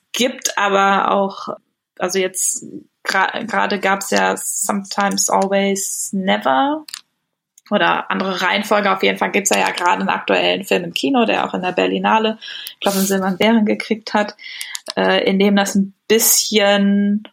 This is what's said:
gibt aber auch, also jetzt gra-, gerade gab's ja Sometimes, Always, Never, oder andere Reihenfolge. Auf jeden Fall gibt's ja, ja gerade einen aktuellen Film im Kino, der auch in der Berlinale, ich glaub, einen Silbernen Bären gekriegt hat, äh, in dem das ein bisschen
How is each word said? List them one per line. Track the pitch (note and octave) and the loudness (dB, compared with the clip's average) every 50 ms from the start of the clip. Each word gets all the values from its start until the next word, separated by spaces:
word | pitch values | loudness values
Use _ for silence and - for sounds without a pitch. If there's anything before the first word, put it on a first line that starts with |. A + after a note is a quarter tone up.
| _ _ - | _ _ -2
gibt | - A#3+ C4 A#3+ - - - - | -2 -2 -2 -2 -4 -8 -4 -2
aber | - G3+ G3+ G3 G3 G3 G3 G3 F#3+ - - | 0 0 2 4 4 4 4 4 4 2 2
auch, | G3 G3+ G3 G3 G3 - - - - - _ _ _ _ _ _ _ | 2 2 0 -2 -4 -8 -10 -12 -12 -12 _ _ _ _ _ _ _
also | - F#3 F3+ F3+ F#3+ | -6 -6 -2 -2 -2
jetzt | F#3 F#3 F#3+ - - - - - - - - - - _ _ _ - | -2 -2 -2 -4 -4 -4 -4 -6 -10 -14 -16 -16 -18 _ _ _ -6
gra-, | - - F#3+ F#3 - - - - | -2 0 0 0 0 -2 -4 -6
gerade | - - G3 G3+ G3 G3+ F#3+ | -4 -2 -2 0 0 -2 -2
gab's | G3 F#3+ G3 G3 - - | 0 0 0 -2 -2 -2
ja | G3+ G3 F#3+ F#3+ F#3+ | 0 0 0 0 0
Sometimes, | F#3+ - - - - - - G#3 G3+ G3 - - - G3+ G3 G3 F#3+ - - | -2 -4 -6 -6 -4 -4 -2 -4 -4 -6 -6 -4 -2 -2 0 0 0 0 2
Always, | - G3 G3 F#3+ G3 G3 G3 G3 G3 G3 - - - - - - - | 2 2 2 2 2 2 2 0 0 -2 -4 -6 -6 -8 -8 -6 -6
Never, | F#3+ F#3 F#3+ G3+ G#3+ A3 - C4 C4+ C4+ C#4+ D4+ D#4+ D4+ - - - - _ _ _ _ _ _ _ _ _ _ - _ - | -4 -2 0 -2 0 0 2 2 2 2 0 -2 -4 -8 -12 -14 -16 -16 _ _ _ _ _ _ _ _ _ _ -20 _ -4
oder | G#3 G3 E3+ E3+ E3 E3+ - - | 0 0 2 2 0 -2 -2 -4
andere | G3 F#3+ F#3+ F#3+ F#3 F3 | -4 -4 -4 -4 -4 -2
Reihenfolge. | F#3+ F3+ G3 G3+ G#3 - A3 G#3 G3+ G3 | -2 0 0 -2 0 0 0 2 2 0
Auf | F#3+ - G3+ | 0 0 0
jeden | G3 G3 | -2 0
Fall | G3 G3+ F3 | 0 -2 -2
gibt's | - G#3 G3 - | -2 -2 0 0
ja, | G#3 G3+ | 0 0
ja | F#3+ F#3+ | 0 -2
gerade | F#3 - F3+ F3 F#3+ F#3+ | -2 -2 0 0 0 0
einen | G3 F3+ | 0 -2
aktuellen | F3+ G3 - - G3 F3+ F3 F3 F3+ F#3+ G3 | -2 -2 0 0 0 2 2 0 0 -2 -2
Film | - G3 F#3 F3 | -2 -2 -2 -2
im | E3+ F3 | -4 -4
Kino, | - - C4+ C#4 A#3+ A3+ | -2 -2 0 2 2 2
der | G#3 F#3+ F#3 - | 2 2 0 -2
auch | - - | -2 -4
in | F#3+ | -4
der | F3+ F3+ | -4 -2
Berlinale, | F3+ F#3+ F#3 F#3 F#3+ F#3+ F#3+ G3+ G#3+ A3 A3 A3 A3 - - - - - - - - | 0 0 0 0 0 0 2 2 2 2 2 0 -2 -6 -10 -14 -14 -14 -14 -14 -14
ich | _ | _
glaub, | - G3 F#3+ | -4 -2 0
einen | F#3+ G3 | 0 0
Silbernen | G3 G3 G3 F#3+ G3 F#3 | 0 0 0 0 -2 0
Bären | F3 G3+ A3 A#3 A3+ G#3+ | 2 4 4 4 4 4
gekriegt | G#3+ G#3+ G#3 - - A3 G#3+ - - - | 2 0 -2 -2 -4 -4 -6 -4 -2 -2
hat, | G#3+ G#3 - - - - - - - - - - - - - - | 0 0 -2 -6 -12 -18 -18 -14 -14 -10 -10 -10 -10 -12 -6 -2
äh, | F#3+ F#3+ F#3+ F#3+ F#3+ - - | 0 2 2 2 2 2 2
in | G3 F#3+ | 2 4
dem | G3 G3+ G3+ | 4 4 4
das | G3+ G3 G3 - | 4 2 2 2
ein | G3 G3 G3 - _ _ | 0 0 0 -4 _ _
bisschen | - G#3+ A3+ A3+ - - - - - G#3+ G#3+ G3+ G3+ G3+ G3+ G3+ G3+ G3+ G3+ G3+ G3+ G3+ G#3 G#3+ - | 2 2 4 4 4 2 2 0 0 2 2 4 4 4 4 4 4 4 2 2 2 0 -2 -4 -8